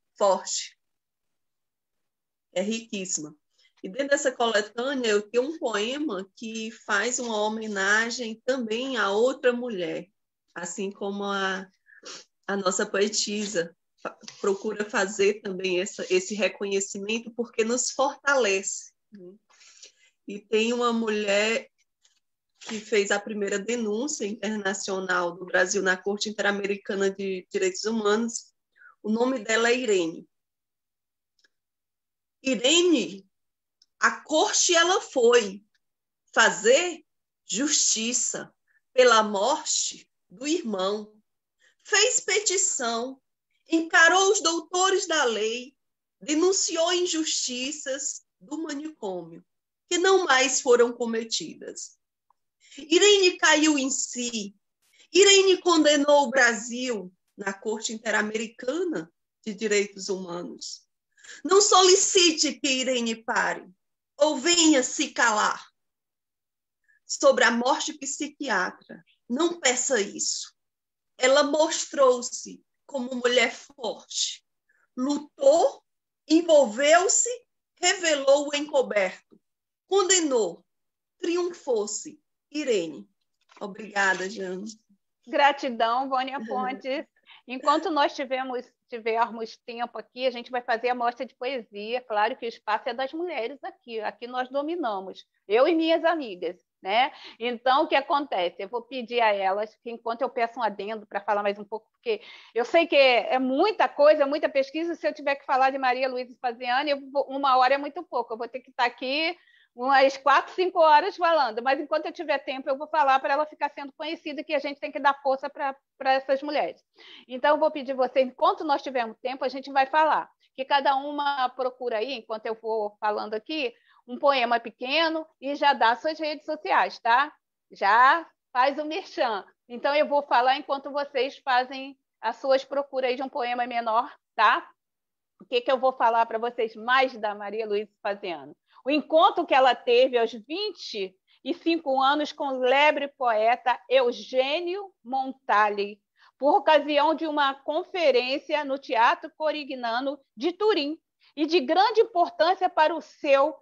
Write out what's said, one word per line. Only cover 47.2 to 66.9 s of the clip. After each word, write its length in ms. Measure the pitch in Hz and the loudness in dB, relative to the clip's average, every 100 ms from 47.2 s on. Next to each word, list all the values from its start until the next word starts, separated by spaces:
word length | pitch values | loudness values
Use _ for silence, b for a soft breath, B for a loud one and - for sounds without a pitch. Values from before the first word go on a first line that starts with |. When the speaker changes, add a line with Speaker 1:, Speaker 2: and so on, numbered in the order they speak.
| 311 - - 247 262 294 269 277 - - _ _ | -2 -4 -4 -6 -8 -8 -8 -6 -8 -10 _ _
Speaker 1:
do 180 | 185 302 | -12 -10
manicômio, 840 | 320 285 311 311 202 180 165 170 _ _ _ _ - | -8 -8 -12 -10 -10 -8 -12 -18 _ _ _ _ -6
que 120 | 349 | 0
não 260 | 381 381 339 | 2 4 4
mais 340 | 262 269 - | 2 2 0
foram 300 | 262 240 240 | 4 4 4
cometidas. 1080 | 247 233 226 233 - 160 - - - - _ _ _ _ _ _ _ B B | 0 -6 -6 -4 -6 -8 -14 -16 -16 -18 _ _ _ _ _ _ _ B B
Irene 600 | 285 339 403 392 370 - | 0 4 6 6 4 4
caiu 400 | 311 302 311 285 | 4 4 4 2
em 140 | 262 | 0
si. 640 | - - 247 240 226 196 - _ _ b b b | -4 -6 -6 -6 -6 -8 -14 _ _ b b b
Irene 480 | 349 403 392 381 349 | 6 8 8 6 4
condenou 640 | 349 330 294 294 285 285 | 4 4 4 4 6 4
o 60 | 262 | 4
Brasil 800 | 262 240 214 240 240 254 214 180 _ _ - | 4 2 2 -6 -6 -6 -6 -10 _ _ -10
na 160 | 202 | -8
Corte 400 | 202 214 220 - | -6 -6 -6 -6
Interamericana 1200 | 220 220 196 214 220 220 - 254 320 359 202 165 _ _ _ 220 | -8 -4 -2 -2 -4 -8 -8 -6 -4 -4 -4 -8 _ _ _ -12
de 80 | |
Direitos 560 | 190 220 208 202 196 190 | -6 -2 0 -2 -6 -8
Humanos. 800 | 185 180 170 - - - - _ _ _ B B B 294 | -8 -8 -10 -10 -14 -16 -18 _ _ _ B B B 4
Não 160 | 381 | 4
solicite 1000 | - 370 370 370 - 392 349 311 285 - | 6 6 8 6 4 4 4 2 -2 -2
que 80 | 285 | -2
Irene 480 | 262 254 247 233 226 | -2 -2 -2 -2 -6
pare 500 | - 202 175 170 185 _ _ _ _ - | -4 -2 -2 -4 -12 _ _ _ _ 0
ou 180 | 302 269 | 0 2
venha 480 | 302 349 311 277 | 2 4 6 4
se 280 | 254 - 269 | 2 -4 -4
calar 540 | - 240 214 196 - - _ _ _ _ _ _ _ _ _ _ _ _ | 0 2 2 0 -2 -12 _ _ _ _ _ _ _ _ _ _ _ _